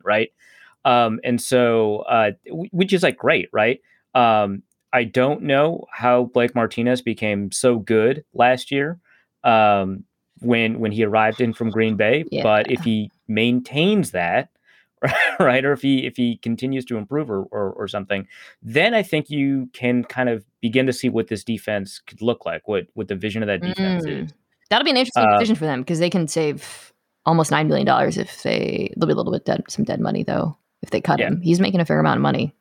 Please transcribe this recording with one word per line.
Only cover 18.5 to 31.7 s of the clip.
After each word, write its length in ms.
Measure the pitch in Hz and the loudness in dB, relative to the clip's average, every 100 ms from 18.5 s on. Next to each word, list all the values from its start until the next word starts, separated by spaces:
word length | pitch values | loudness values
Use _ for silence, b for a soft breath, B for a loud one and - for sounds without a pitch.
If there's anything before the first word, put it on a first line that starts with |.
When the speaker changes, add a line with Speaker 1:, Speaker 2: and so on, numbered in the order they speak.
| B | B
Speaker 1:
then 320 | 113 131 208 | -4 0 2
I 80 | 226 | 2
think 280 | - 156 147 | 0 -2 -2
you 380 | 147 139 135 127 | -2 0 -2 -4
can 320 | - 123 123 | -4 0 0
kind 240 | 120 127 127 | -2 -2 -2
of 160 | 113 - _ | -2 -8 _
begin 260 | 117 123 131 | -2 0 0
to 60 | |
see 160 | 123 127 | 0 -2
what 180 | 113 110 | -2 -2
this 160 | 104 | -6
defense 580 | - 110 - 104 98 - - | -6 -6 -4 -6 -6 -14 -20
could 160 | 101 | -6
look 220 | 117 117 85 | -2 -2 -4
like, 220 | 82 - | -8 -4
what, 180 | 101 87 | -4 -4
what 140 | 113 98 | -10 -8
the 80 | 95 | -6
vision 260 | 107 107 | -6 -4
of 60 | 104 | -4
that 140 | 98 | -4
defense 420 | 175 190 190 180 156 | -4 -4 -2 -2 -4
Speaker 2:
Mm. 180 | - 156 | -8 -10
Speaker 1:
is. 60 | - _ _ - | -14 _ _ -2
Speaker 2:
That'll 140 | 220 | 0
be 80 | 294 | 2
an 40 | 254 | 0
interesting 280 | 254 - | 2 4
Speaker 1:
Uh, 80 | - 104 | 4 6
Speaker 2:
decision 180 | 220 160 | 4 0
for 80 | |
them, 180 | 156 127 | -2 -4
'cause 160 | 131 165 | -4 0
they 120 | 175 | 0
can 180 | 185 160 | 0 -2
save 640 | 165 151 135 - - - _ _ _ - | -2 -2 -4 -10 -20 -20 _ _ _ 0
almost 240 | 165 151 | 2 2
nine 160 | 151 156 | 0 2
million 200 | 135 135 | 2 2
dollars 300 | 127 139 - | 2 2 -2
if 240 | - - | -6 -6
they, 480 | - 57 - - - - | -4 -2 -2 -4 -4 -2
there'll 120 | 156 | 0
be 40 | |
a 40 | - | 0
little 160 | - | -2
bit 120 | 180 | -2
dead, 200 | - - - | -2 -2 -4
some 160 | - | -6
dead 160 | - 135 | -4 -2
money 220 | - - | -2 -4
though, 340 | - - 160 - _ - | -4 -4 -4 -8 _ -18
if 80 | - | -6
they 100 | - | -4
cut 180 | - - | 0 0
Speaker 1:
Yeah. 100 | 98 | 0
Speaker 2:
him. 120 | 175 | 0
He's 180 | 175 175 | 2 2
making 200 | 190 | 2